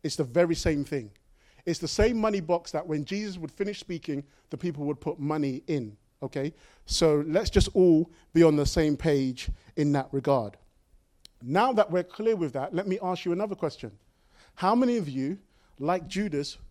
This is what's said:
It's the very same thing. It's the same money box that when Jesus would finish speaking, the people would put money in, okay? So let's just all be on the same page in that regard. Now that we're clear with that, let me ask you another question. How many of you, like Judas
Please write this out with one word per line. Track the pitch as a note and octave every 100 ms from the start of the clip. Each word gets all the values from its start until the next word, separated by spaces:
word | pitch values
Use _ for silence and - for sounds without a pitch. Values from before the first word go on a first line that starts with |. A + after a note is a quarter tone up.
It's | D#3+ -
the |
very | C3+ C#3+ F3
same | E3 F3 D3
thing. | C#3 C#3+ G#2+ _ _ _ _ _
It's | - E3
the | E3
same | - A3 A#3
money | A3 G3+
box | D#3+ E3+ -
that | D#3
when | F3 D#3
Jesus | C#3+ G3+ G#3+ F3+
would | D3+
finish | - G3+ G3+
speaking, | - E3 - C#3+ C#3 _ _
the | C#3
people | F3 D3
would | D3 C#3+
put | D#3 D#3+
money | C#3+ D#3 C#3 C3 -
in, | D3 A2 G#2 _ _
okay? | C3+ C#3 C#3+ - _ _ -
So | - E3 D3+
let's | D#3 E3 F#3+
just | F#3+ -
all | G3 F3+ D#3 E3+ _ _
be | E3
on | E3 D3
the |
same | C#3+ F3 D3+ C#3+
page | E3 C#3+ C3 B2+ - - - -
in | D3
that | C#3+ C3
regard. | C#3 C3+ C3+ G#2 - _ _ _ _ _ _ - _
Now | A#2+ E3+ B3+
that | A3 G3+
we're | F3
clear | F3 - A3
with | G#3+ D#3
that, | C3 D3+
let | B3
me | G3+ F#3
ask | F#3 F3+
you | F#3
another | F3 G#3+
question. | F#3+ D#3 - A2+ G2 _ _ _ _ _
How | - F#3
many | A#3+ B3+ A#3+
of | D3+
you, | C3+ C3+ G3 _ _ _ -
like | C#3+ F#3 F#3
Judas | F#3+ G#3 C#3+ C#3+ - -